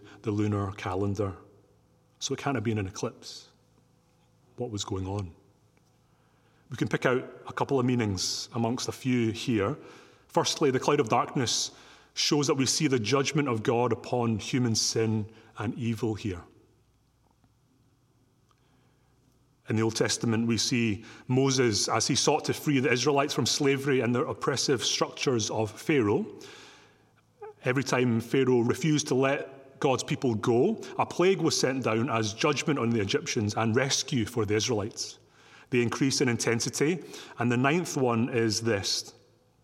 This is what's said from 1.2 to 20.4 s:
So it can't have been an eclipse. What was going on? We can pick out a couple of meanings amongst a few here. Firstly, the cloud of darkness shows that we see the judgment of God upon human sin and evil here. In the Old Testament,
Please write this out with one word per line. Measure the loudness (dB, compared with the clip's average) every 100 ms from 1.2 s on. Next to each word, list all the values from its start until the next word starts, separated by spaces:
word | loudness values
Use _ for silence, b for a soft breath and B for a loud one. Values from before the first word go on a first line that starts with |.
| -4 -6 -16 -20 _ _ _ _ _ _
So | -8
it | -4
can't | -2 -2
have |
been | 0 -2
an | -4
eclipse. | -6 -8 -8 -16 -18 -20 _ _ _ _ _ _ _ _ _ _ -12
What | -8
was | -8
going | -6 -6 -4
on? | -6 -8 -12 _ _ _ _ _ _ b b b b b b b
We | -6
can | -2
pick | 0 2
out | 0 -2 -14 -10
a |
couple | -6 0 2
of | 2
meanings | 2 0 -2 -4 -6 -6
amongst | -4 -2 -2 -6
a |
few | -6 -2 0 0
here. | -2 -2 0 0 -2 B B B B B
Firstly, | 0 0 2 2
the | 2
cloud | 2 2
of | 2
darkness | 0 0 -2 0 -2 -4 B B B B
shows | -4 0 2 2
that | 2
we | 0
see | 2 2
the | 2
judgment | 2 2 2 0 0
of | 0
God | 2 2 2
upon | 0 -2 -2 0 0
human | -2 0 2 0
sin | 0 0 0 0 -4 B B -8
and | -6 -4
evil | -4 -2 -4 -4
here. | -6 -8 -12 _ _ _ _ _ _ _ _ _ _ _ _ _ _ _ _ _ _ _ _ b b b b b b b _ _ _ _ -2
In | 2
the |
Old | 2 2
Testament, | 0 0 0 0